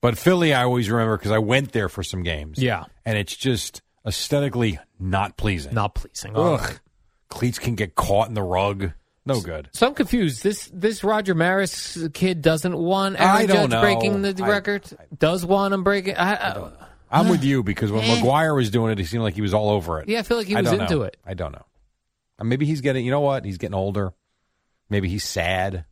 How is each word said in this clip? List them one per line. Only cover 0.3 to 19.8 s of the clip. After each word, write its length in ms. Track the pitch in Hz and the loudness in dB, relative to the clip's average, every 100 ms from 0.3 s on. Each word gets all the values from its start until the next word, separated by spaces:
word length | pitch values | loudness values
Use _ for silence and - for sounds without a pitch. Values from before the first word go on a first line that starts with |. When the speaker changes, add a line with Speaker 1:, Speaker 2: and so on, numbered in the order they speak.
| 180 165 | 4 4
Speaker 1:
I 80 | 135 | 4
always 240 | 123 123 104 | 2 2 0
remember 260 | 117 113 104 | 2 2 0
'cause 140 | 101 | 0
I 60 | 110 | 0
went 340 | 107 127 135 | 2 0 2
there 160 | 117 95 | -2 -2
for 140 | - | -4
some 180 | 92 92 | -8 -6
games. 360 | 87 78 76 78 | -4 -6 -6 -2
Speaker 2:
Yeah. 220 | 127 95 - _ | 0 -2 -6 _
Speaker 1:
And 140 | - 107 | -4 -4
it's 160 | 98 | -4
just 480 | - 131 117 - - _ _ 110 | -4 -2 -2 -4 -12 _ _ -8
aesthetically 720 | - - 143 143 123 113 85 - _ | -6 -2 0 0 0 0 -2 -10 _
not 360 | 92 95 101 - | -2 -2 -2 -2
pleasing. 380 | 107 92 71 | -2 -2 -2
Speaker 2:
Not 200 | 117 104 | -2 -2
pleasing. 420 | - - - 104 110 | -4 -8 -12 -6 0
All 180 | 170 | 2
Speaker 1:
Ugh. 60 | 147 | 2
Speaker 2:
right. 200 | - - _ _ _ _ _ | -4 -10 _ _ _ _ _
Speaker 1:
Cleats 280 | - 123 - | -4 -2 -2
can 160 | - | -4
get 200 | 113 101 - | -4 -2 -2
caught 320 | - 98 110 | 2 2 2
in 60 | |
the 80 | 104 | -2
rug. 500 | 95 90 101 101 95 - _ _ - | 0 0 0 0 -4 -6 _ _ -4
No 100 | 131 | -4
Speaker 2:
S-, 60 | |
Speaker 1:
good. 280 | 85 78 73 | -4 -10 -12
Speaker 2:
so 140 | - 240 | 0 0
I'm 80 | |
confused. 480 | 285 233 247 175 117 | 0 -2 0 0 0
This, 280 | 196 208 - | -4 -4 -10
this 280 | 185 202 208 | -4 -2 -2
Roger 320 | 196 214 196 | 0 0 0
Maris 600 | 165 170 190 190 - - - 165 | 2 2 2 -2 -4 -10 -8 -8
kid 300 | - 185 175 | -2 -2 2
doesn't 340 | 151 160 180 165 | 2 2 -2 -2
want 420 | 170 190 196 190 | 0 0 0 2
Aaron 120 | 175 | 4
Speaker 1:
I 120 | 208 214 | 6 6
don't 100 | 196 | 4
Speaker 2:
Judge 140 | 131 | 4
Speaker 1:
know. 100 | 113 | 4
Speaker 2:
breaking 400 | 151 - 196 196 | 2 2 0 0
the 240 | 196 190 | -2 -2
Speaker 1:
I, 40 | 190 | 0
Speaker 2:
record? 360 | 202 196 202 - - | 0 -2 -6 -8 -20
Speaker 1:
I, 40 | - 151 | -20 0
Speaker 2:
Does 280 | 156 180 170 | 2 2 2
want 260 | 196 196 | 2 2
him 100 | 196 | 2
breaking? 340 | 185 202 185 - | 2 0 -2 0
I, 180 | 180 | 0
I, 160 | 208 196 | 0 -4
Speaker 1:
I 20 | |
don't 260 | 101 90 - | -6 -10 -16
know. 80 | - - _ | -20 -20 _
I'm 180 | 135 190 | 2 4
with 120 | 170 | 4
you 200 | 135 139 | 4 2
because 280 | 101 98 107 | 0 0 0
when 140 | 107 | 0
Speaker 2:
Eh. 160 | 113 120 | 2 4
Speaker 1:
McGuire 340 | 123 143 160 | 4 4 4
was 140 | 147 113 | 2 2
doing 220 | 113 113 | 2 0
it, 60 | 104 | -2
he 60 | |
seemed 180 | 87 117 | -2 -2
like 120 | 110 | -2
he 60 | 95 | -2
was 140 | 104 | 0
all 160 | 107 107 | 2 2
over 300 | 104 | 2